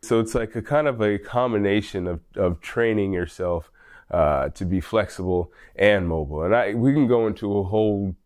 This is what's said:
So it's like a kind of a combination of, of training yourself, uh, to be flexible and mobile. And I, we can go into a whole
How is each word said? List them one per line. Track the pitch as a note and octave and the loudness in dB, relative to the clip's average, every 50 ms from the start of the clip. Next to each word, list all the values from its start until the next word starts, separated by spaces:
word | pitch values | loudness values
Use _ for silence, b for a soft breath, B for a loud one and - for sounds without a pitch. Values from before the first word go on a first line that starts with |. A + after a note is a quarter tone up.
So | - - A#2+ A2+ | -2 2 2 2
it's | A2 A2 - | 2 0 -2
like | B2 A2+ G#2+ - | -4 -4 -4 -6
a | A#2+ | -10
kind | G#2 - C#3+ D3 D3+ | -6 0 0 2 2
of | D3 B2+ A2+ | 0 0 0
a | G#2+ G#2 G2+ G2 | 0 0 0 -2
combination | - - - B2 B2+ B2+ A2+ G#2 G2+ G2 G2+ G#2+ G2+ - - G2 F2 | -4 -4 -2 0 0 2 0 0 2 2 2 0 0 -2 -6 -6 -4
of, | F2+ F2 E2+ - _ _ | -4 -6 -6 -10 _ _
of | - G2 F2+ F2 - | -2 0 0 0 -2
training | - - - B2 A#2 A2+ A2 G#2+ G2 G2 | -8 -8 -4 0 0 0 2 0 0 0
yourself, | G2 F2+ F2+ F2 - - F#2 F2+ F2 E2 - - B B B B B B B B | -2 -2 -4 -6 -6 -6 -4 -2 -2 -4 -6 -10 B B B B B B B B
uh, | - E2+ D#2 D2+ D2 C#2 C2+ D2 | 0 2 2 4 2 2 0 -4
to | - - G2 | -4 -6 -4
be | F2 F#2+ F#2+ | -2 -2 -2
flexible | F2+ - - A2 G2+ - - - F#2 F#2 F2+ F2+ E2+ - B B B B B | -2 0 0 0 0 0 -6 -8 -4 -2 0 0 -2 -4 B B B B B
and | - G2 G#2 G#2 G2 F2+ E2+ | 2 4 4 4 4 2 0
mobile. | D#2+ D#2+ D2+ C#2+ D2+ D2+ | -2 -2 -4 -4 -6 -4
And | D#2+ F2+ G#2+ | 0 2 2
I, | A#2+ A#2 G2+ G#2 | 2 2 0 0
we | A#2 A#2 C3+ | 2 2 2
can | C#3 D3+ C#3+ | 4 4 4
go | A#2 B2 A#2 A2+ | 4 4 2 2
into | A2 G2+ - A2+ G2+ G2+ G2+ | 0 -2 -4 -4 -2 -2 -2
a | |
whole | G2 F2+ G#2 G#2+ G#2+ G#2+ G#2 G2 G2+ F#2+ F2+ _ _ | -2 0 0 2 2 2 2 0 -2 -4 -6 _ _